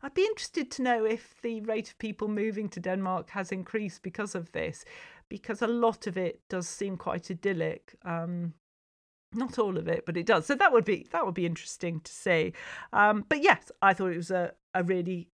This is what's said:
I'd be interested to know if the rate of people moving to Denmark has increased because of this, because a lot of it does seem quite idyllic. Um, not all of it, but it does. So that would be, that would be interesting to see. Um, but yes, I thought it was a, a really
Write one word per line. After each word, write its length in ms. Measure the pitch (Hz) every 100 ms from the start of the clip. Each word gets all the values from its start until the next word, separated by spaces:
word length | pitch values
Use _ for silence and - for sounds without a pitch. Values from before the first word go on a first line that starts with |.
I'd 120 | 277
be 100 | 320
interested 480 | 392 440 - - 254
to 100 | -
know 220 | 254 240
if 380 | 220 226 - -
the 180 | 240 226
rate 280 | 214 220 170
of 100 | -
people 300 | 220 208 214
moving 400 | 214 220 208 208
to 100 | -
Denmark 520 | 175 185 190 185 -
has 200 | 202 185
increased 500 | 190 180 220 208 -
because 320 | 190 - 208
of 200 | 190 170
this, 320 | - - - - - - - _
because 340 | 202 - 226
a 60 | 233
lot 400 | 240 233 220 -
of 100 | 185
it 220 | 180 - _
does 200 | 185 175
seem 260 | - 202 185
quite 340 | - 175 -
idyllic. 640 | 170 196 185 160 - - - -
Um, 480 | 170 170 175 170 156 _ _ _ _ _ _ _
not 260 | 220 247 254
all 180 | 214 180
of 120 | 165
it, 160 | 165 -
but 100 | 170
it 100 | 170
does. 200 | 196 160
So 100 | 277
that 160 | 381
would 140 | 247 196
be, 200 | 202 -
that 140 | 330 214
would 80 |
be 120 | 180 175
interesting 540 | 160 - - 175 165
to 120 | -
see. 400 | - - 170 160 170 - - -
Um, 320 | - 208 214 202
but 160 | 302
yes, 300 | 330 285 - -
I 120 | 196
thought 200 | 185 190
it 40 | 170
was 140 | 170
a, 220 | 185 175 - _
a 100 | 185
really 440 | 175 185 175 180 170